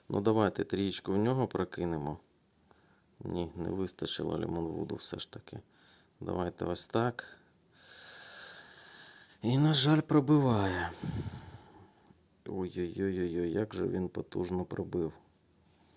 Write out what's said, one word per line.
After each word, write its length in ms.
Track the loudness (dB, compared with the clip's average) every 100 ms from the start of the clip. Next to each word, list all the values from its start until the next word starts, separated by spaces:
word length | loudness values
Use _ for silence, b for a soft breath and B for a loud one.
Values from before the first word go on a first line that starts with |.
| B
Ну, 120 | 2
давайте 420 | 4 4 4 2
трієчку 500 | -2 0 0 -2 -2
в 40 | 2
нього 300 | 2 2 0
прокинемо. 720 | 0 -2 -2 -2 -2 -4 -6 _ _ _ _ _ b b b b -12 -6
Ні, 260 | -4 -4 -4
не 140 | -4
вистачило 680 | -4 -4 -6 -8 -4 -2 -2
Лімонвуду 560 | -4 -4 -4 -6 -6 -8
все 240 | -10 -10
ж 120 | -10
таки. 280 | -16 -14 -16 -16 b b b b -12
Давайте 460 | -6 -2 -4 -4 -4
ось 220 | -4 -2
так. 500 | 0 0 -2 -12 -18 _ _ _ B B B B B B B B B B B B B B B B B
І, 160 | 2 6
на 160 | 6
жаль, 280 | 6 6 6
пробиває. 880 | 6 4 8 6 6 4 4 0 -4 B B B B B B B B B B B B _ _ _ -8
Ой-ой-ой-ой-ой, 1040 | -6 -4 -4 -4 -2 -2 0 0 0 0
як 220 | 0 -2
же 140 | -2 -2
він 220 | 0 -2
потужно 560 | -4 -6 -4 -2 -2 -4
пробив. 480 | -4 -4 -2 -2 -4 _ _ _ _ _ b b